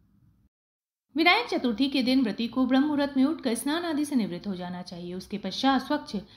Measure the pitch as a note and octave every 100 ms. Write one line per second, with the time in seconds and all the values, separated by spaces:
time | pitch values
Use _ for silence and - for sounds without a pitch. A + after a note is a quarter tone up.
0 | _ _ _ _ _ _ _ _ _ _
1 | _ C#4+ E4+ G#4 A#4+ F4 B3 G#3 C#4 C#4
2 | B3 C4 A3 G3+ A#3 C4 B3+ C4 D4+ C#4+
3 | C#4+ C4+ C4+ D#4+ A3 A#3 C#4 E4 E4+ D4
4 | D4 C4 F3 E3+ G#3 F3+ F3+ F3+ - F3
5 | F3 F#3 - G#3 F#3+ - C4+ C4 C4 D4
6 | - G3 -